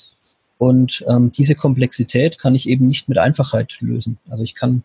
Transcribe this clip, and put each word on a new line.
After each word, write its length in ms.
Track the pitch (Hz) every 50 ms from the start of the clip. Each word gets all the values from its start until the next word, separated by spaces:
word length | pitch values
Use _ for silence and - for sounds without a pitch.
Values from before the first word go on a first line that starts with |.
| - _ _ _ _ _ _ _ _ _ _ -
Und, 460 | 127 127 127 127 127 120 - - - 120
ähm, 240 | 123 123 123 120
diese 240 | - - 139 147 147
Komplexität 840 | - - 139 127 127 127 - - - 117 - - 123 143 170 - -
kann 160 | - 131 131
ich 140 | 127 - 110
eben 180 | 131 135 127
nicht 220 | 131 147 - - -
mit 100 | 127 85
Einfachheit 580 | 90 131 151 - 131 - - 113 117 - - -
lösen. 380 | 120 117 120 117 107 117 117 - _ -
Also 160 | 113 110 113
ich 100 | - -
kann 300 | - 127 127 127 123